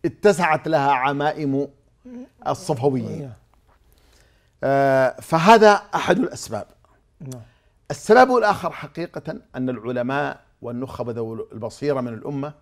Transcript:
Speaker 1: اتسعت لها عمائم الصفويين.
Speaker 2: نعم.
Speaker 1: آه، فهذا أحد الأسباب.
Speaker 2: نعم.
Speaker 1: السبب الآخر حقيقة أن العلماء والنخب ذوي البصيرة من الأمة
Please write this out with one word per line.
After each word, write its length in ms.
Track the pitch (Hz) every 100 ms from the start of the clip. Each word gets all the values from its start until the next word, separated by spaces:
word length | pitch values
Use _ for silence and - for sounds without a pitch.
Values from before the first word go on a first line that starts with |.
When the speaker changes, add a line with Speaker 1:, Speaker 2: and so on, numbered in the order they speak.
| 165
Speaker 1:
اتسعت 600 | - 208 180 170 156 156
لها 240 | 156 139
عمائم 760 | 135 135 143 147 151 143 135 139 _ _ _ 247 240 262 _ -
الصفويين. 720 | 135 - 139 143 131 110 104
Speaker 2:
نعم. 120 | 139 107 _ _ _ _ _ _ _ _ _ _ _ _
Speaker 1:
آه، 520 | 131 139 139 135 131 -
فهذا 600 | - 165 175 226 214 202 - -
أحد 240 | - 180
الأسباب. 480 | - - - 110 - _ _ _ _ _
Speaker 2:
نعم. 200 | 135 127 - _ _ _ _
Speaker 1:
السبب 460 | 143 - 233 262 247
الآخر 340 | 214 190 170
حقيقة 680 | - 147 - 170 156 156 208 _ 131
أن 140 | 127
العلماء 680 | 120 113 123 123 139 143 - _ _
والنخب 480 | 117 120 127 - 120
ذوي 380 | 117 113 113 -
البصيرة 500 | 113 113 - 147 131
من 120 | 123
الأمة 400 | 110 - 143 147 -